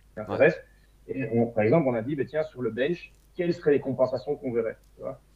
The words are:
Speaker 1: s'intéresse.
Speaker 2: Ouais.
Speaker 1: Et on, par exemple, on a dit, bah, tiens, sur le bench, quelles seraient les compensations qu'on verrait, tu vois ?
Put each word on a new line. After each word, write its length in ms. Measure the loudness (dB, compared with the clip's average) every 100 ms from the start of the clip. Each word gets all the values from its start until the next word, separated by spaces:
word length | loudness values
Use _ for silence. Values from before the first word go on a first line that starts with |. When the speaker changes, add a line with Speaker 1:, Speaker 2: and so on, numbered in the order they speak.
| _
Speaker 1:
s'intéresse. 400 | -14 -6 4 4 4 -6 _ _ _ -10
Speaker 2:
Ouais. 60 |
Speaker 1:
Et 140 | -6 -2
on, 140 | 0 2
par 180 | 2
exemple, 240 | 4 4 4
on 60 |
a 80 | 0
dit, 120 | -2
bah, 100 | -4 -4
tiens, 160 | -4
sur 180 | -4 -4
le 100 | -6
bench, 440 | -2 -2 -2 -6 _ _
quelles 200 | -6 -6
seraient 180 | -2 2
les 80 | 2
compensations 560 | 0 0 0 0 -6 -6
qu'on 160 | -2
verrait, 240 | -2 -2 -6 _
tu 60 | -14
vois ? 180 | -12 -12 _